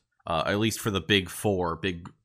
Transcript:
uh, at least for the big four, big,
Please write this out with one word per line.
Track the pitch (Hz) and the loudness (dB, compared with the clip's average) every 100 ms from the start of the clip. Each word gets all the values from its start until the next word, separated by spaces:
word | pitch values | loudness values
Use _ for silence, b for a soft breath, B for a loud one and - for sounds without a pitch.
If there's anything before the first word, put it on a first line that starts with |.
| _ _ - | _ _ -4
uh, | 82 - | -2 0
at | 101 | 2
least | 113 - | 0 0
for | 113 | -2
the | 95 | -2
big | 78 101 90 | 4 2 2
four, | - 107 92 87 80 | -2 0 2 0 -2
big, | 98 85 90 - | -4 -6 -12 -18